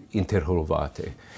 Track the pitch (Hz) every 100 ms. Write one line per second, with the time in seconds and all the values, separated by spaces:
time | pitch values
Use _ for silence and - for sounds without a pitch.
0 | - 110 92 101 78 90 78 78 73 -
1 | - - -